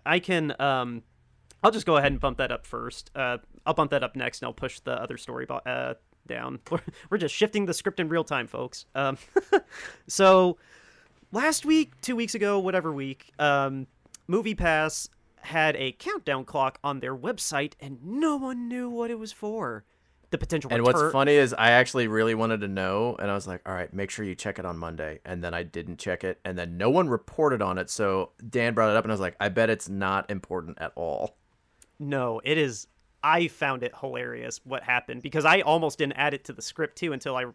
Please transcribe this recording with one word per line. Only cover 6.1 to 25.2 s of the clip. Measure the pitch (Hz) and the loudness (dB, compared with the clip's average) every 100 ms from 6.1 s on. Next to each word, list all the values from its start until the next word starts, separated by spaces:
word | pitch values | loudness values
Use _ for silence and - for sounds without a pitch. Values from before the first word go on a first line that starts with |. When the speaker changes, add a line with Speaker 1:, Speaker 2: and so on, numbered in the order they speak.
| _ _ | _ _
Speaker 1:
down. | - 120 - | -10 -8 -10
<laughs> | - | -6
We're, | 165 - - - | -6 -6 -14 -6
we're | 208 | -4
just | 156 | -2
shifting | - 214 214 196 | 0 0 0 -2
the | |
script | 156 - 190 | -2 -4 -4
in | 165 | -2
real | 165 | -2
time, | 156 143 117 | -2 -4 -4
folks. | 120 127 - - | -8 -10 -10 -10
Um, | 135 139 135 - - - | -2 -2 -4 -2 -2 2
<laughs> | 370 - - - - - | 2 2 -10 -16 -18 -10
so, | - 190 190 185 175 _ - - _ _ _ _ | 4 8 10 8 2 _ -20 -20 _ _ _ _
last | 208 294 311 | 0 2 0
week, | 294 320 302 - | 4 4 4 -4
two | - 240 | -4 -2
weeks | 233 | -2
ago, | 208 202 202 | 0 2 2
whatever | 185 185 160 | 2 0 0
week, | 143 135 135 - - | -4 -6 -8 -14 0
um, | 147 143 139 135 131 _ _ - - | 2 4 2 -2 -8 _ _ -20 -2
MoviePass | 185 220 202 175 156 156 - - _ _ _ | 0 0 0 2 2 2 -2 -10 _ _ _
had | - 160 156 151 | -6 0 2 2
a | 131 | -4
countdown | - 330 208 - 135 | -6 -6 -6 -2 -4
clock | 131 147 131 - | -2 0 0 0
on | 143 135 | -6 -4
their | 123 131 | -6 -6
website, | 127 214 - 151 147 - | -6 -4 -4 -2 -4 -6
and | 139 131 | -16 -14
no | 151 247 311 285 | -8 -2 0 0
one | 262 247 240 | -4 -6 -6
knew | 247 247 | -6 -6
what | 233 233 | -6 -6
it | 233 | -6
was | 220 | -10
for. | - 208 220 147 110 - _ _ _ _ | -10 -8 -6 -6 -6 -12 _ _ _ _
The | - | -6
potential | - 165 135 | -2 -4 0
Speaker 2:
And | 120 | 4
what's | 120 123 | 6 6
Speaker 1:
return | 151 | 4
Speaker 2:
funny | 139 139 147 | 4 6 8
is | 131 | 6
I | - 113 | 6 8
actually | 120 123 131 117 | 8 6 2 2
really | 110 113 | 2 2
wanted | 110 113 110 | 2 0 0
to | 101 | -2
know, | 95 95 98 117 - | -2 0 0 0 -2
and | 101 | -2
I | |
was | 101 95 | -2 -4
like, | 90 - | -10 -8
"All | |
right, | 92 90 | -6 -6
make | 95 98 | -6 -6
sure | - 104 | -6 -8
you | |
check | 90 104 98 | -6 -6 -6
it | 90 | -6
on | 85 | -8
Monday." | 82 80 78 78 | -8 -8 -8 -10